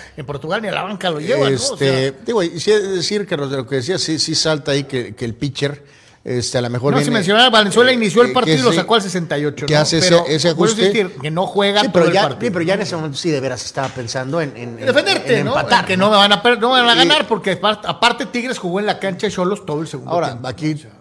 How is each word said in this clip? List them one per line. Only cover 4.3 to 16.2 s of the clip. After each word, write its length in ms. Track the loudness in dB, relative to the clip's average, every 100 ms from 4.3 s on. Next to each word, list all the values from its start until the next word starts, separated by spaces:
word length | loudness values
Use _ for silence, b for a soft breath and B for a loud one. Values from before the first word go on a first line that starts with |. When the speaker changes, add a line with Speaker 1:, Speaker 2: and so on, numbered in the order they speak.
| 0
Speaker 2:
salta 360 | 0 0 0
ahí 120 | -2 -2
que, 280 | -4 -4
que 120 | -6 -8
el 100 | -4
pitcher, 500 | -6 -2 -4 -4 -16 b b b
este, 340 | -6 -4 -2 -2
a 40 |
lo 100 | -2
mejor 200 | -2 2
Speaker 1:
No, 60 | 2
Speaker 2:
viene, 80 | 2
Speaker 1:
sin 80 |
mencionar, 380 | 0 2 4 6
Valenzuela 400 | 4 4 4 4
Speaker 2:
eh, 20 |
Speaker 1:
inició 300 | 4 2 4
el 80 | 4
Speaker 2:
eh, 20 |
Speaker 1:
partido 220 | 4 2 2
y 40 |
Speaker 2:
que 40 | 4
Speaker 1:
lo 60 |
Speaker 2:
sí, 60 | 2
Speaker 1:
sacó 180 | 2 2
al 80 |
sesenta 340 | 0 -4 -4 -2
y 80 | -2
ocho, 220 | -4 0
Speaker 2:
que 80 | 2
Speaker 1:
¿no? 40 |
Speaker 2:
hace 200 | 2 2
ese, 100 | 4
Speaker 1:
Pero 160 | 4 4
Speaker 2:
ese 280 | 0 2
Speaker 1:
vuelvo 100 | 2
a 20 | 2
Speaker 2:
ajuste. 140 | 2 2
Speaker 1:
insistir, 340 | 2 -2 -4
que 80 | -6
no 160 | -4 -2
juega 360 | 0 2 2
Speaker 2:
Sí, 80 | 2
pero 120 | 4 4
Speaker 1:
todo 80 | 4
Speaker 2:
ya, 60 |
Speaker 1:
el 60 | 2
partido, 200 | 0 -4
Speaker 2:
sí, 40 |
pero 120 | -2 0
ya 80 |
Speaker 1:
¿no? 80 | -2
Speaker 2:
en 60 | -2
ese 80 | -4
momento 220 | -6 -4
sí 120 | -2
de 100 | -2
veras 240 | -2 -6
estaba 260 | -8 -6 -6
pensando 520 | -6 -6 -6 -4 -4
en, 160 | -4 -8
en, 220 | -12 -6
Speaker 1:
En 60 | 0
defenderte, 500 | 0 2 0 0 0
Speaker 2:
en 80 | 0
Speaker 1:
¿no? 60 |
Speaker 2:
empatar, 300 | -2 2 0
Speaker 1:
En 40 | 2
que 120 | 2
Speaker 2:
¿no? 80 | 4
Speaker 1:
no 60 |
me 60 |
van 140 | 6